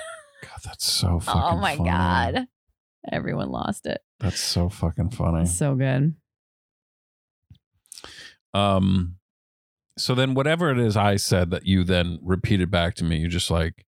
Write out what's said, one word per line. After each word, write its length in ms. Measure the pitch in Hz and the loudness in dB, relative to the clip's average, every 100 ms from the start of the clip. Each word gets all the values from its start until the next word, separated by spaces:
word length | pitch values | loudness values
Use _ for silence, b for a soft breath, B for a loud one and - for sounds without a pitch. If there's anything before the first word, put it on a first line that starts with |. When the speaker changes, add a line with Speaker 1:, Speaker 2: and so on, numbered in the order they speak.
| 640 640 | -12 -16
Speaker 1:
<laughs> 240 | 587 571 | -20 -20
Speaker 2:
God, 160 | - - - | -20 -16 -16
that's 200 | - - | -6 -4
so 300 | - 90 85 | 0 2 0
Speaker 1:
Oh 40 | |
Speaker 2:
fucking 400 | - - 165 170 | 0 2 2 2
Speaker 1:
my 140 | 190 147 | 0 0
Speaker 2:
funny. 120 | 85 | 0
Speaker 1:
God. 580 | 76 80 101 117 240 254 _ _ _ _ _ - | 2 2 2 0 -2 -6 _ _ _ _ _ -8
Everyone 380 | - - - 67 | -6 -4 -4 -4
lost 360 | 62 - - - | -4 -4 -6 -6
it. 140 | - _ - | -8 _ -6
Speaker 2:
That's 200 | 92 - | -4 -2
so 280 | - 87 87 | -2 0 -2
fucking 440 | - 85 - 87 | -2 -2 -2 -4
funny. 340 | - 85 82 87 | 0 0 2 0
Speaker 1:
So 280 | - 143 135 | 0 0 0
good. 400 | 135 135 156 151 _ _ _ _ _ _ _ _ _ _ _ _ - - _ _ - B B B B B _ | 0 2 0 -2 _ _ _ _ _ _ _ _ _ _ _ _ -20 -20 _ _ -20 B B B B B _
Speaker 2:
Um, 600 | 101 101 95 95 95 90 90 _ _ _ _ _ _ _ - | 0 2 4 4 2 0 -8 _ _ _ _ _ _ _ -6
so 160 | - 127 | 0 2
then 180 | 131 | 2
whatever 360 | 131 143 165 170 | 2 2 2 2
it 60 | 123 | 2
is 180 | 113 104 | 2 4
I 180 | 104 101 | 4 2
said 340 | - 90 87 | 2 2 2
that 140 | 87 92 | -2 2
you 180 | 95 90 | 2 4
then 340 | 90 87 82 | 2 0 -2
repeated 480 | 87 92 - 101 85 | -2 -2 2 2 2
back 240 | 87 85 - | 2 0 0
to 80 | 82 | -2
me, 140 | 78 | 0
you're 100 | 85 | -2
just 200 | 87 - | -2 0
like, 340 | 82 82 - _ | 0 -2 -6 _